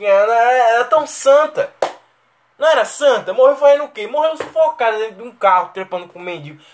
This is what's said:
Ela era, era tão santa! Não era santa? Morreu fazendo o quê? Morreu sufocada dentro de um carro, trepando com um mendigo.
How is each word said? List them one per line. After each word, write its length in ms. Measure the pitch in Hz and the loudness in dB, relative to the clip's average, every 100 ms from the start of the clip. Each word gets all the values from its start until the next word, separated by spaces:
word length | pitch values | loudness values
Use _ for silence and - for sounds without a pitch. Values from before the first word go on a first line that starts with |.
Ela 340 | 202 196 214 | 0 2 2
era, 360 | 233 240 254 233 233 | 2 2 2 2 2
era 80 | |
tão 220 | 247 311 294 | 2 0 -2
santa! 680 | - 277 285 302 - - - - - _ _ _ _ _ - | -4 2 4 2 -4 -8 -6 -8 -8 _ _ _ _ _ -2
Não 100 | 302 | 2
era 160 | 285 | 2
santa? 500 | 208 - 285 226 147 | 0 0 2 2 -2
Morreu 220 | 226 302 285 | 2 2 4
fazendo 280 | 285 285 | 2 2
o 40 | 285 | 0
quê? 180 | - 208 | -10 -8
Morreu 300 | 294 320 311 | -2 -2 -4
sufocada 600 | - 320 311 320 226 214 | -8 -2 -2 0 -4 -2
dentro 180 | 220 190 | -8 -10
de 60 | |
um 100 | 240 | -18
carro, 380 | - 196 180 175 | -4 0 0 -2
trepando 340 | 190 185 180 175 | -10 -10 -10 -12
com 100 | 175 | -14
um 40 | |
mendigo. 400 | 180 170 147 151 _ | -12 -12 -14 -20 _